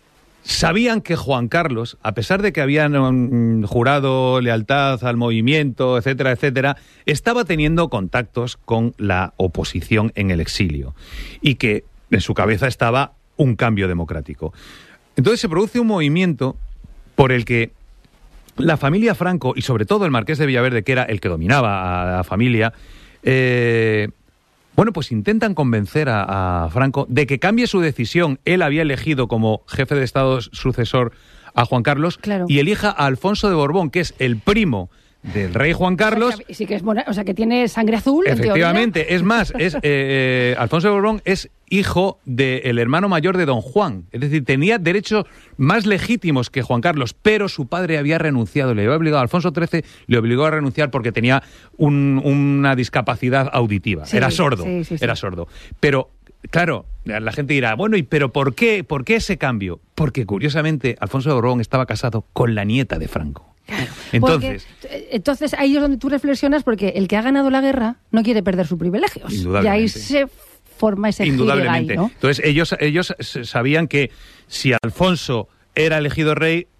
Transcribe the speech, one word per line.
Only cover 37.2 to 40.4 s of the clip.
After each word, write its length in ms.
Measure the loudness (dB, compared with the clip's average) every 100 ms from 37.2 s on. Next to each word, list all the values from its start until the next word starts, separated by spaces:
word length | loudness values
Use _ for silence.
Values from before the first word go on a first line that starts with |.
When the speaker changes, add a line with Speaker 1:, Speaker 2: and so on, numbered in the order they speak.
Speaker 2:
que 100 | -4
tiene 340 | -2 0 0 0
sangre 260 | 0 0 0
azul, 320 | 2 2 2
en 80 | 2
teoría. 160 | 2
Speaker 1:
Efectivamente. 640 | 2 2 2 0 0 0 0
Es 80 |
más, 300 | 2 2 0 -2
es, 180 | -2 -2
eh, 40 |
eh, 720 | 0 0 0 0 0 2